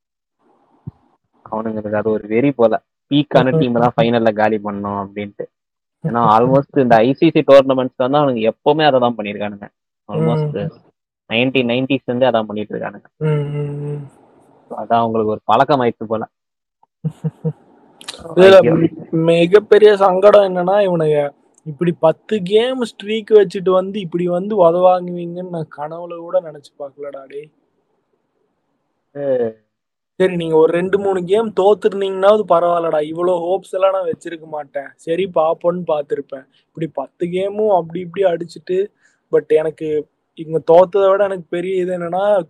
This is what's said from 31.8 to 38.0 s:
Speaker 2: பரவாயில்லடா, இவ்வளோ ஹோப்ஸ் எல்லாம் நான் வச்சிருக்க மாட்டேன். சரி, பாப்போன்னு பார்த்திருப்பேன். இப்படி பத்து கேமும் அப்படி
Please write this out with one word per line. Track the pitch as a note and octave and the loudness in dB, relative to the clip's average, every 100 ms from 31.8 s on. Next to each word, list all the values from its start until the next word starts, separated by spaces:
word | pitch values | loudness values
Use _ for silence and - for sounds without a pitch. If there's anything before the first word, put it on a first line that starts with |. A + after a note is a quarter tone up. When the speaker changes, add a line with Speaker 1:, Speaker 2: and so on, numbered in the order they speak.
| A3 G3 G3 F#3+ F#3+ G#3+ F#3+ | 0 -4 -6 0 2 2 2
Speaker 2:
பரவாயில்லடா, | E3+ F3 F3 E3 D#3 | 0 2 0 -2 -2
இவ்வளோ | D3+ D#3+ F3+ | -4 -4 -2
ஹோப்ஸ் | F3+ E3+ F#3 F#3 | -2 -2 -6 -4
எல்லாம் | F#3 F#3+ | 0 0
நான் | F#3+ F3 | 0 -4
வச்சிருக்க | D#3+ E3+ E3 | -6 -10 -16
மாட்டேன். | D#3 D3+ C#3+ C#3 C#3 _ | -14 -14 -10 -12 -12 _
சரி, | - E3 F#3+ | -6 -4 -2
பாப்போன்னு | F3 D#3 E3 F3 F3+ E3+ | 0 0 0 -2 -2 -2
பார்த்திருப்பேன். | D3+ C#3+ C#3+ C3+ C3+ C3+ _ _ | -4 -4 -8 -8 -14 -18 _ _
இப்படி | - D#3+ | -10 -10
பத்து | D3 C3+ - G3 | -8 -12 -8 -6
கேமும் | F3+ G3 G#3 G#3+ F#3 | -4 -6 -2 0 0
அப்படி | E3 E3+ | 0 -8